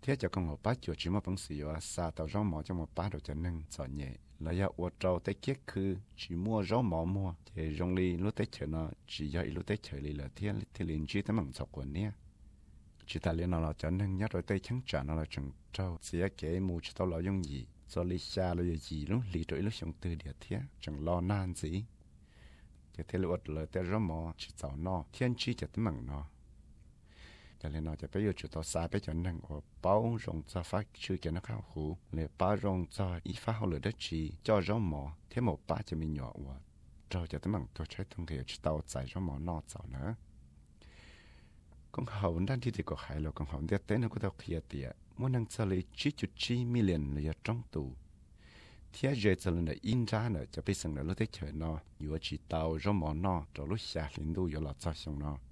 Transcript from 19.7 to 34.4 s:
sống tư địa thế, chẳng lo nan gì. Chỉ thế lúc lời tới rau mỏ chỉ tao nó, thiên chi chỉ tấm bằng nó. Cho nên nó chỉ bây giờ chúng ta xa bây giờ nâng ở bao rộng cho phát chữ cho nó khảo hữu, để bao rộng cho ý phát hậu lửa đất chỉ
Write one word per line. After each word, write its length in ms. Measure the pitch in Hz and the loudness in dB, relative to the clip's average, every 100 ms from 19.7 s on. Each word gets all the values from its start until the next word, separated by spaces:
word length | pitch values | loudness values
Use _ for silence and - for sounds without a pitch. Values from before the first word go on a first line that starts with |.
sống 200 | 113 85 | -2 -6
tư 220 | 78 90 82 | -4 -4 -4
địa 160 | 78 67 | -6 -12
thế, 220 | - 101 135 - | -4 -4 -4 -8
chẳng 240 | - 73 78 | -6 -2 2
lo 160 | 87 | 2
nan 320 | 87 101 92 87 | 4 2 0 -2
gì. 300 | 78 90 113 - - - - - - - - - - - | -2 -2 -4 -12 -20 -20 -20 -20 -20 -20 -20 -20 -18 -12
Chỉ 60 | 85 | -4
thế 120 | 92 | 0
lúc 200 | 92 90 - | 2 2 0
lời 220 | 78 80 | -4 -2
tới 160 | - 90 | 0 2
rau 80 | 107 | 2
mỏ 340 | 101 80 82 - | 2 0 -2 -6
chỉ 120 | - - | -12 -8
tao 140 | - 69 | -6 -2
nó, 300 | 87 92 73 | 0 0 -2
thiên 220 | - 127 120 | 0 0 2
chi 160 | - | -2
chỉ 140 | 95 87 | -2 -2
tấm 120 | - 110 | 0 0
bằng 200 | 69 60 | 0 -4
nó. 220 | 71 73 - - - - - - - - - - - - - | -4 -6 -12 -20 -20 -20 -20 -20 -20 -20 -20 -20 -20 -20 -8
Cho 100 | 78 | -4
nên 160 | 76 78 | -2 -2
nó 100 | 76 | -4
chỉ 120 | 71 | -2
bây 120 | 95 104 | 2 2
giờ 60 | 92 | 2
chúng 160 | - | -4
ta 120 | - | -4
xa 240 | 78 80 85 | -2 0 0
bây 140 | 101 | 0
giờ 120 | - | 0
nâng 260 | 82 90 82 - | 0 0 -2 -4
ở 120 | 76 - - | -8 -8 -2
bao 360 | 90 101 117 117 | 6 6 6 0
rộng 200 | - 82 - | -2 -4 -4
cho 160 | 92 | -4
phát 240 | 87 95 107 | 0 -2 -2
chữ 240 | - - 95 | -8 -2 -2
cho 100 | 82 | 0
nó 80 | 82 | -2
khảo 240 | - 110 - | -2 -6 -6
hữu, 240 | - 76 92 - | -4 -4 -4 -4
để 160 | 80 78 - | -2 -2 2
bao 180 | 92 104 | 2 4
rộng 300 | 104 92 85 | 2 0 0
cho 300 | - 95 87 | -2 -2 -2
ý 100 | - - | -4 -4
phát 160 | - | -2
hậu 160 | 110 104 | 0 0
lửa 100 | 78 | 0
đất 160 | 67 110 | -2 -4
chỉ 340 | - 80 78 - | -4 -2 -2 -4